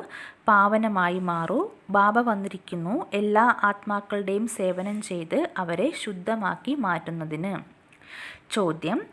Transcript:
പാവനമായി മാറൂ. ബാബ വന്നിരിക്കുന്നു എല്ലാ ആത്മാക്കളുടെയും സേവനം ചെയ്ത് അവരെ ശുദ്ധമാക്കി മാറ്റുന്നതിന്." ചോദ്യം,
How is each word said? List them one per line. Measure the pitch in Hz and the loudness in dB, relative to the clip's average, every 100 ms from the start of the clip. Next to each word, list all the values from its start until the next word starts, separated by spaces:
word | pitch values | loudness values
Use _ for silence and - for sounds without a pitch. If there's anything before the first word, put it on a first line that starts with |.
| - - - - - | -2 -14 -18 -2 4
പാവനമായി | 202 202 220 220 196 175 185 | 6 6 4 2 2 2 0
മാറൂ. | 180 170 165 233 440 - - | -2 -2 0 -2 -2 -8 0
ബാബ | 202 208 226 | 4 6 4
വന്നിരിക്കുന്നു | 240 202 190 185 - 175 170 269 - | 2 0 -4 -10 -8 -6 -4 -4 -2
എല്ലാ | 208 208 214 240 226 | 0 4 4 4 4
ആത്മാക്കളുടെയും | 208 202 208 202 202 202 196 202 226 | 2 0 -4 -4 -2 -4 0 -2 -2
സേവനം | - 185 180 196 208 | -2 -2 -2 -4 -6
ചെയ്ത് | - 175 165 262 349 - | -6 -6 -2 -2 -2 -4
അവരെ | 170 170 262 339 | -4 0 0 -2
ശുദ്ധമാക്കി | 220 180 180 220 185 170 247 | -8 -6 -4 -2 -2 -4 -4
മാറ്റുന്നതിന്." | 285 196 160 - 165 156 156 196 180 - _ _ _ - - - - - | -2 0 -2 -4 -8 -6 -4 -4 -6 -10 _ _ _ -20 -18 -16 -18 -6
ചോദ്യം, | 220 175 160 160 277 - | -2 0 -2 -2 -4 -6